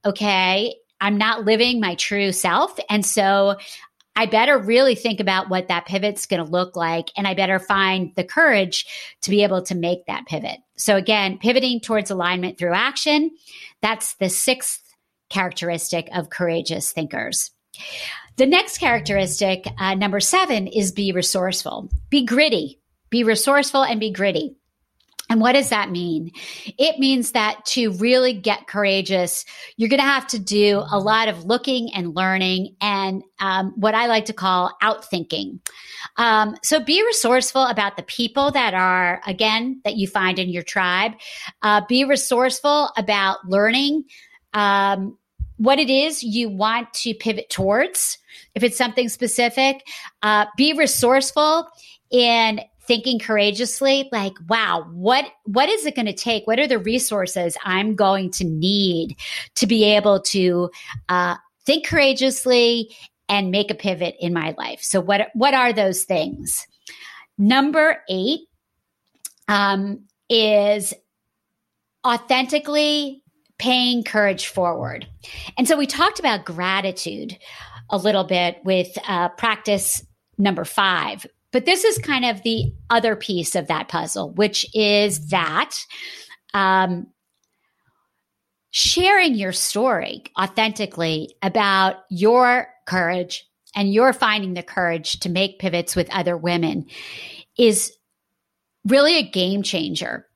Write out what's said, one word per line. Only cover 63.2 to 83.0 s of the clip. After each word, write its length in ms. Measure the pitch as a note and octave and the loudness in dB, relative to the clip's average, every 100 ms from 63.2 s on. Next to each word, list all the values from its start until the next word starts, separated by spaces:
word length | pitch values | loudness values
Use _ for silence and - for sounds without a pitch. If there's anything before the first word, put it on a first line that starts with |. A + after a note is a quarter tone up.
| - | -2
and 240 | G3+ F#3+ | 0 2
make 200 | F#3+ G#3 | 0 0
a 40 | |
pivot 420 | G#3+ G3+ F3 E3+ - | -2 -4 -2 -4 -4
in 140 | E3+ | -4
my 200 | E3+ D#3 - | -2 -4 -6
life?" 240 | A#2 - | -10 -8
So 180 | - F#3+ | -2 -2
what, 300 | E3+ G3+ G#3+ | 0 0 0
what 220 | A3 C4+ | 2 2
are 180 | C4+ B3 | 4 2
those 300 | G#3+ G3 F#3 | 2 0 0
things? 640 | - F3+ D3 C#3+ - - - _ - - - - - - | -2 -2 -2 -6 -8 -8 -8 _ -20 -20 -20 -20 -20 0
Number 640 | G3+ C4 C#4 D#4 D#4 - - | 4 4 4 4 2 2 -4
eight, 300 | F#3 G3+ D#4+ - _ _ _ _ _ _ _ - _ - | -2 -2 -4 -8 _ _ _ _ _ _ _ -20 _ -2
um, 520 | G3+ G3+ G3 G3 G3+ _ _ _ | 0 2 0 -4 -8 _ _ _
is 640 | A3+ G#3+ G#3 G3+ G#3 F#3+ - _ _ _ _ _ _ _ _ _ _ B3+ | 2 4 4 4 0 -2 -10 _ _ _ _ _ _ _ _ _ _ -2
authentically 1160 | A#3 A#3+ B3+ C4 D4 D4 D4 D4+ D4 C#4+ C4+ _ _ _ _ | -2 0 0 2 -2 0 0 2 0 -4 -10 _ _ _ _
paying 480 | B3+ B3+ B3 B3 | 0 2 2 0
courage 440 | A3 G#3+ G3+ F#3 - | -2 0 0 0 -6
forward. 580 | - F3 E3 C#3+ C3 C3 - - - - - | -2 -2 -2 -6 -10 -14 -20 -20 -16 -12 -2
And 100 | B3 | 0
so 120 | D4+ | 2
we 80 | C#4 | 0
talked 320 | - F4 G#4+ | 0 0 0
about 260 | D4+ G#3 | -2 -2
gratitude 960 | B3+ E3+ F3+ G3 F#3+ F#3 E3+ - - F#3 - - - - - | -4 -6 -2 -2 -2 -6 -10 -10 -12 -14 -20 -20 -20 -20 -6
a 80 | G3+ | -2
little 280 | F#3+ G3+ | 2 0
bit 340 | F3+ F3+ F3 F3 | 0 0 0 -2
with, 360 | F#3 F#3 F3+ - - | 0 0 0 -6 -4
uh, 220 | F3+ F3 | -2 -2
practice 720 | - A#3 G#3+ - G3+ F#3+ - - _ _ - | 0 -2 -2 0 -2 0 -6 -8 _ _ 0
number 280 | G3+ F3+ | 0 0
five, 600 | - - G3 F3+ - - - _ _ | -4 0 2 2 -2 -8 -16 _ _
but 120 | B3+ | -2
this 200 | B3+ F#4 | 2 2
is 120 | A4 A4 | 2 0
kind 260 | - C4+ | -2 -2
of 180 | B3 G3 | 0 -2
the 300 | A3+ A3+ - - - | -2 -2 -2 -6 0
other 240 | A#3 | 2